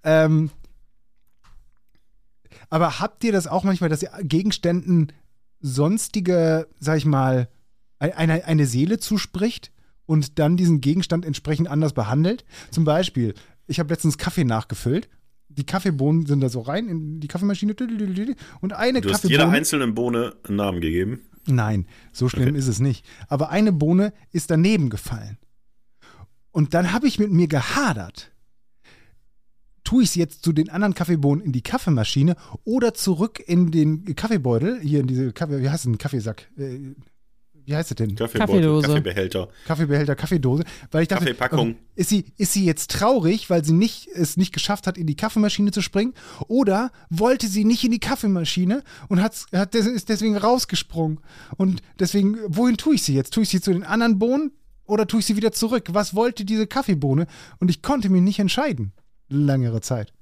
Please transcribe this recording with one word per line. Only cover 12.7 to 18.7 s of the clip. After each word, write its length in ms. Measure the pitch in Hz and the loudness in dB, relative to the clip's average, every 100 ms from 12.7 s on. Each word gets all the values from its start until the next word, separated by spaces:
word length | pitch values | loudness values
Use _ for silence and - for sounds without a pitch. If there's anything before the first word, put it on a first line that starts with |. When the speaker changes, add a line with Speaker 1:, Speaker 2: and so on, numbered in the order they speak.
Speaker 1:
Zum 140 | - | -2
Beispiel, 500 | 156 156 185 131 113 - - _ - | 2 2 0 -2 -2 -4 -18 _ -8
ich 140 | 147 | -6
hab 100 | 151 | -4
letztens 280 | 165 160 143 | -2 -2 -2
Kaffee 260 | - 180 | -6 -2
nachgefüllt. 640 | 131 110 - - 120 123 - - - _ _ | 0 -2 -4 -6 -2 -2 -4 -20 -20 _ _
Die 160 | 143 | -10
Kaffeebohnen 600 | 139 190 190 143 139 160 147 | -4 -2 -2 0 2 2 2
sind 140 | 143 | 0
da 80 | 131 | 0
so 120 | 120 | -2
rein 280 | 117 170 233 | -4 -6 -4
in 320 | 165 156 156 | -6 -8 -10
die 80 | 147 | -10
Kaffeemaschine. 460 | 175 202 196 208 208 247 220 208 185 226 - - - | -4 -4 -2 -4 -4 -6 -4 -4 -4 -6 -8 -12 -8
Und 120 | 190 | -8